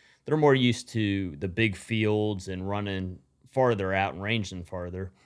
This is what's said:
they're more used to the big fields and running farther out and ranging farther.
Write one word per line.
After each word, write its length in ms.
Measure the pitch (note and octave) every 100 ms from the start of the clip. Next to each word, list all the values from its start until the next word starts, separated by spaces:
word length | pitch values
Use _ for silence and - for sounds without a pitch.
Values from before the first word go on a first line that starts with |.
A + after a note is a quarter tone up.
| _ _ -
they're 100 | D#3
more 200 | D3 C3+
used 340 | B2 A#2 -
to 460 | A2+ G#2+ G2 F#2 D2
the 100 | F#2+
big 280 | F2 A2+ F#2
fields 720 | - A2+ G#2+ G#2+ G#2+ G2 F#2
and 200 | F#2 F#2+
running 520 | G2+ G2+ F#2+ F#2 F2+ _ _ _
farther 420 | C3+ B2+ G#2+ F#2+
out 200 | F#2+ F#2+ E2
and 80 |
ranging 400 | G2+ A#2 F#2+ F2+
farther. 480 | F2 F#2 F2 F2+ F#2 -